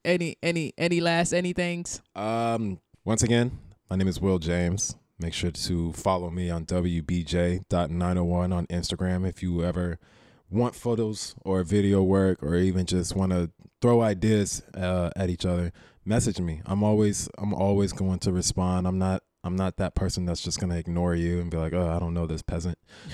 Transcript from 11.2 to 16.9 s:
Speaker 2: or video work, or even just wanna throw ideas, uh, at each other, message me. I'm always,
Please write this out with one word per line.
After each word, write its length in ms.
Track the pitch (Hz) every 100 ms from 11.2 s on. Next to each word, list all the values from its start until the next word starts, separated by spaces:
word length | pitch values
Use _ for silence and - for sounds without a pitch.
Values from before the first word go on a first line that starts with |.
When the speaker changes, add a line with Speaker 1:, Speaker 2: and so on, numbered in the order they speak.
| - -
Speaker 2:
or 200 | - 92
video 400 | 85 104 98 98
work, 400 | 95 95 95 90
or 120 | 73 87
even 280 | 92 92
just 300 | 87 90 87
wanna 340 | 95 95 90 85 - - -
throw 200 | 123 120
ideas, 600 | 110 95 110 107 98 - - -
uh, 320 | 92 92 87
at 160 | - 92
each 160 | 87 92
other, 240 | 87 87 - - _
message 340 | 95 117 117 92
me. 220 | 87 78 -
I'm 160 | 98
always, 440 | 104